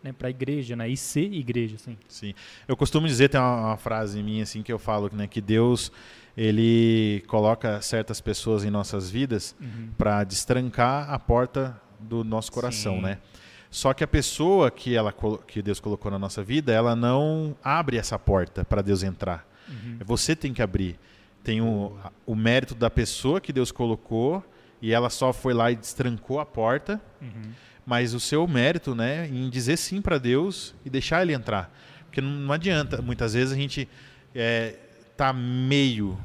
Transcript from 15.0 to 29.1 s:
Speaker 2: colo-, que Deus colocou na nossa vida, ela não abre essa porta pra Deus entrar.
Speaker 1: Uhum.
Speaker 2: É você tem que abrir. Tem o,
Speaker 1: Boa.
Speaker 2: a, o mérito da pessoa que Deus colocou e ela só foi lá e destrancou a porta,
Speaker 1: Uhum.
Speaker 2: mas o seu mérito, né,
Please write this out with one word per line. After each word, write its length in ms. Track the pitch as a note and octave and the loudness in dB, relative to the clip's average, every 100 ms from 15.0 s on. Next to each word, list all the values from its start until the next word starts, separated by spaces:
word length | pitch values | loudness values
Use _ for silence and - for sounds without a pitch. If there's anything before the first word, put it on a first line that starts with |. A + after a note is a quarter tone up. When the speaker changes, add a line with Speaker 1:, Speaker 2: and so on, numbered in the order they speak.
| G#2+ | 2
Speaker 2:
colo-, 260 | - A2 G#2+ | 0 -4 -4
que 220 | - G#2+ | -6 -6
Deus 200 | G2+ G2 | -4 -4
colocou 300 | G#2+ G2+ G#2 | -4 -4 -4
na 80 | G2 | -6
nossa 240 | G2 - | -6 -8
vida, 300 | G2 C#3 C#3 | -2 -2 2
ela 220 | A2 A#2 | 4 4
não 600 | A#2 A#2+ C3 D3+ D#3 D#3 C#3+ | 2 2 2 2 -2 -4 -6
abre 340 | C3+ D#3 C#3+ A#2 | 0 0 2 -2
essa 200 | - G#2+ | -2 -2
porta 460 | - G2 F2 - | 2 2 0 -4
pra 160 | F2 G#2+ | 0 0
Deus 220 | G2 F#2+ | 2 2
entrar. 440 | F#2+ F2 F#2 E2+ - _ - | 0 -4 -6 -8 -12 _ -16
Speaker 1:
Uhum. 280 | A#2+ A#2 A#2 | -12 -12 -12
Speaker 2:
É 40 | |
você 320 | G2+ A#2 - D#3+ | -2 0 0 0
tem 180 | C#3+ | -2
que 80 | B2 | 0
abrir. 340 | G#2+ G2 F#2 E2+ - - _ _ | 0 2 -2 -4 -18 -20 _ _
Tem 180 | - A2 | -2 0
o, 40 | |
Speaker 1:
Boa. 360 | A2+ G#2+ G2+ G2+ | 2 0 -4 -8
Speaker 2:
a, 80 | G2 _ | -16 _
o 100 | - | -6
mérito 400 | A2 A2+ B2 C3 | 0 4 4 2
da 140 | A#2 A#2 | 0 2
pessoa 520 | - A2+ - C3 F3+ | 2 0 -2 0 0
que 120 | - | -2
Deus 200 | C3 B2 | -2 -2
colocou 680 | - A#2+ A2 - A2+ B2+ F#3 - - - _ | 0 -2 -2 -2 -2 0 -2 -8 -20 -20 _
e 120 | A2 | 0
ela 180 | A#2 A#2+ | 2 2
só 220 | - C3 | 0 0
foi 200 | B2 C3 | 0 0
lá 180 | A#2+ A#2 | 2 2
e 40 | A#2+ | 0
destrancou 600 | - - B2+ A2+ - C3+ | -6 -4 -4 -4 -4 -6
a 80 | D3 | -4
porta, 540 | - A2 C#3 - G#3+ - - | -2 0 0 -2 -8 -8 -18
Speaker 1:
Uhum. 300 | B2+ G#2+ A2 A#2+ - - | -16 -14 -16 -18 -20 -20
Speaker 2:
mas 300 | - A#2+ A#2+ | -2 0 0
o 60 | A#2 | -2
seu 260 | - D3 E3+ | 0 0 2
mérito, 480 | C3+ B2+ E3+ - | 4 2 2 -4
né, 340 | A#2 A#2 | -2 -2